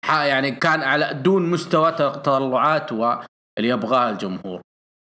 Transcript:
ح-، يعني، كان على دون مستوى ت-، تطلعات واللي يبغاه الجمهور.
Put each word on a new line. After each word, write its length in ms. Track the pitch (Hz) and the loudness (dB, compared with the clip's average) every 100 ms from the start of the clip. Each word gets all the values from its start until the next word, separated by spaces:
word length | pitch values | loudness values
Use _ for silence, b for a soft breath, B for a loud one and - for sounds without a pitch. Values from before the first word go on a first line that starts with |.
| - | 0
ح-، 180 | 156 | 0
يعني، 280 | 143 135 139 | 2 0 0
كان 320 | 123 165 160 | 0 0 2
على 300 | 135 147 151 | 2 0 0
دون 360 | 147 135 196 170 | 0 2 2 2
مستوى 420 | 170 - 165 165 | -2 0 2 2
ت-، 100 | 160 | 2
تطلعات 880 | 143 143 - 135 135 127 143 156 - | -2 0 0 0 2 2 2 0 -2
واللي 760 | 113 117 123 - _ _ - 113 | -2 -2 -2 -8 _ _ -4 -2
يبغاه 400 | 123 107 131 120 | 0 0 2 0
الجمهور. 520 | 101 101 95 95 90 - _ _ _ | -2 -6 -8 -10 -12 -14 _ _ _